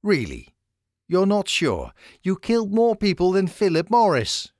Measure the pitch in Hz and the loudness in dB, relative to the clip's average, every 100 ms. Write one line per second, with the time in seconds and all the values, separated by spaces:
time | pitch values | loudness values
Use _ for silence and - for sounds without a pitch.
0 | 202 175 98 62 - _ _ _ _ _ | 0 0 -2 -10 -16 _ _ _ _ _
1 | _ 180 196 208 190 - 156 90 64 _ | _ 0 2 0 0 -2 -2 -2 -8 _
2 | - - 185 190 - 233 214 214 233 220 | -20 -10 -6 -6 -2 -2 0 0 0 2
3 | 208 180 180 190 185 - 202 160 175 233 | -2 2 2 2 -2 0 0 0 0 2
4 | 220 143 104 - - | 4 2 -2 -6 -8